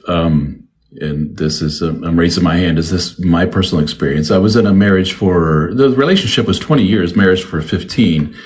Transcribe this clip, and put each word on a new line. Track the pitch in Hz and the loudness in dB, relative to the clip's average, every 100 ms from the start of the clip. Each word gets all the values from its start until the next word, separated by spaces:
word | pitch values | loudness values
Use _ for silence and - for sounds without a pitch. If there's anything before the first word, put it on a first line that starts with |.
| - | -6
Um, | 85 82 76 71 - - _ _ - | -2 0 0 -2 -10 -20 _ _ -10
and | 76 73 76 - | -6 -6 -6 -4
this | 78 - | -4 -2
is, | 78 - | -6 -4
um, | 82 78 | -6 -6
I'm | 85 85 | -2 2
raising | 85 90 | 2 2
my | 85 82 | 0 2
hand, | 90 80 | 0 0
is | 82 | -2
this | 90 - - | -4 -6 -4
my | 92 85 - | 0 2 0
personal | 98 92 82 | 0 0 0
experience? | 76 - - 73 78 | -2 -2 -2 -2 0
I | 95 | 2
was | 101 113 | 4 2
in | 101 | 4
a | |
marriage | 98 101 95 92 | 4 4 2 0
for, | - 95 90 80 76 85 117 | -2 0 2 2 0 0 2
the | 135 | 2
relationship | 127 147 196 117 - 120 | 2 2 2 0 -2 0
was | - | -2
twenty | - 143 | 0 0
years, | 95 107 85 104 | 2 2 0 2
marriage | 95 92 | 2 2
for | - 82 | -2 -8
fifteen. | 78 95 - - 101 78 73 - | -4 -6 -4 0 2 2 -2 -8